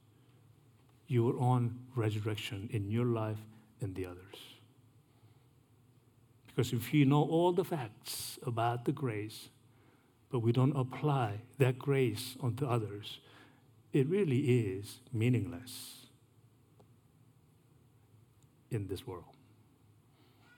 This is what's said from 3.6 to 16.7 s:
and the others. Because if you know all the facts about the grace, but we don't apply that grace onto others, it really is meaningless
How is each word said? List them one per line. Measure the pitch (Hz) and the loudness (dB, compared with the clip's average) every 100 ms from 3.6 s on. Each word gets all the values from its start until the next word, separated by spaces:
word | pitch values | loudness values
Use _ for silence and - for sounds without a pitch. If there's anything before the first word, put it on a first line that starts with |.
| - - | -20 -10
and | 101 92 | -8 -6
the | 90 | -8
others. | 87 92 - - - - _ - _ _ _ - _ _ _ _ _ _ _ _ _ _ _ - | -10 -18 -20 -20 -20 -20 _ -20 _ _ _ -20 _ _ _ _ _ _ _ _ _ _ _ -6
Because | - 117 | -2 -2
if | 120 - | -2 0
you | 151 135 | 4 6
know | 147 | 6
all | 156 160 180 | 4 4 4
the | 180 | 2
facts | 175 160 113 - - - - - 131 | 0 -4 -6 -12 -10 -10 -10 -8 -4
about | 113 117 120 | 0 0 0
the | 120 | -2
grace, | 135 131 107 107 - - - _ _ - _ _ _ _ | -2 -2 -4 -6 -12 -18 -20 _ _ -20 _ _ _ _
but | 120 | 0
we | 113 | 2
don't | 117 131 143 | 4 4 2
apply | 127 - 147 139 113 104 - - | -2 0 2 2 0 -2 -6 2
that | 127 127 | 2 2
grace | 143 139 123 104 - - | 0 2 2 0 -8 -4
onto | 123 110 139 | -4 -2 0
others, | 120 104 104 104 - - - - - _ _ _ | 0 -2 -8 -12 -16 -20 -20 -20 -20 _ _ _
it | 156 135 | 0 2
really | 196 180 120 147 123 104 | 2 2 2 4 4 2
is | 95 101 - - | -4 -8 -16 -8
meaningless | 110 120 120 92 85 - - - - - - _ _ _ _ _ | 0 2 2 0 -6 -12 -14 -16 -18 -20 -20 _ _ _ _ _